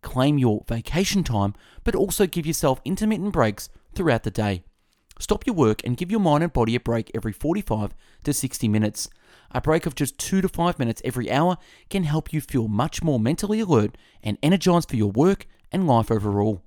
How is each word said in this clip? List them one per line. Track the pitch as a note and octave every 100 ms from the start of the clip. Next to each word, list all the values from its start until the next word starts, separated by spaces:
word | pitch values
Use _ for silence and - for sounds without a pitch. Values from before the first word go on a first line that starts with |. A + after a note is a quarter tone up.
claim | - B2+ C3+ D3
your | B2 G#2+ -
vacation | A#2 - D#3+ G3 G3
time, | E3 A2+ G2+ G2+ - -
but | -
also | G#3 F#3 - F#3+
give | F3 D3+
yourself | D#3+ D3+ C3 -
intermittent | F#3+ G#3+ A3 G3+
breaks | E3 A2 - - - _
throughout | - E3+ A2+
the | A2
day. | G2 G#2 F#2 - _ _ _ _ -
Stop | - - -
your | F#3+
work | A#2 G#2+
and | - B2
give | F3+
your | A3
mind | F3+ D3
and | E3+
body | C3+ A2+ A#2+
a |
break | - A#2 -
every | A2+ A2
forty-five | G2+ C#3+ G3 - G#2+ G#2 - _ _
to | -
sixty | C#3+ C3 - A2+
minutes. | G#2+ G#2+ - - - _ - _
A | B2+
break | C#3+ D#3+ E3
of |
just | B2+ C#3+ -
two | - F#3+
to | F#3
five | - E3+ F3
minutes | A#2 A2 -
every | B2+ A#2
hour | C3 F3 F3+ - - _
can | G3+
help | E3 D#3 -
you | D#3
feel | - C3 A2
much | G#2 D3+ -
more | E3 C3
mentally | A2 E3+ G3+ G#3+
alert | G#3 C3 G#2 - _ _
and | G#2+ G#2
energized | C#3+ F#3+ F#3 E3+ -
for | A2+
your | G#2
work | G#2 E3+ G3 - _ -
and | F#3+ F3+
life | A#2 A2
overall. | A2 G#2 G2+ G#2 G2